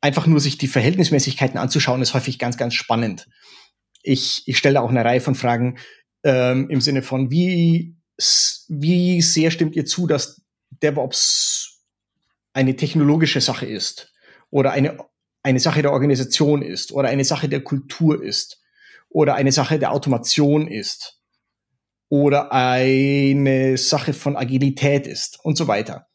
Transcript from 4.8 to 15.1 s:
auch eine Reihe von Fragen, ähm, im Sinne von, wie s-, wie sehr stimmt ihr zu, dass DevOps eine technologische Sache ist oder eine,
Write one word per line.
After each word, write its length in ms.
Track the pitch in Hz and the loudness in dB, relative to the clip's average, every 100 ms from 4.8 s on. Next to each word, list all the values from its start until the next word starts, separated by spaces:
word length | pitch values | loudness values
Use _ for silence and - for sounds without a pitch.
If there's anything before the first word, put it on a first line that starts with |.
auch 120 | 117 | 2
eine 120 | 123 | 0
Reihe 160 | 113 123 | 2 2
von 160 | 131 135 | 0 -2
Fragen, 420 | 123 120 123 123 - - _ _ | 0 0 -2 -4 -16 -20 _ _
ähm, 460 | 147 127 123 127 135 | 0 2 2 0 0
im 100 | 143 | 0
Sinne 220 | 135 135 | 0 -2
von, 300 | 127 131 131 | -2 -2 0
wie 680 | 143 180 180 170 165 170 - _ _ | 0 0 2 2 2 -2 -14 _ _
s-, 500 | - - - - - | 0 0 0 -4 -10
wie 520 | 156 151 180 180 180 | -6 0 2 2 2
sehr 300 | 165 - 165 | 2 2 0
stimmt 240 | 165 160 160 | 2 -2 -2
ihr 100 | 143 | -4
zu, 220 | - 180 | -4 -2
dass 340 | 147 - - _ _ _ | -2 -2 -12 _ _ _
DevOps 1120 | - 151 143 135 - - - - - - _ _ _ _ _ _ _ _ | -4 -2 -2 -4 -2 0 0 -2 -4 -8 _ _ _ _ _ _ _ _
eine 240 | - 131 131 | -2 0 0
technologische 640 | - 160 143 156 156 139 | -2 2 2 4 2 0
Sache 240 | 127 127 - | -2 -4 -8
ist 480 | 107 - - - _ _ - _ | -8 -8 -10 -20 _ _ -20 _
oder 220 | 143 135 | 0 0
eine, 280 | 135 135 - - | 2 -2 -2 -18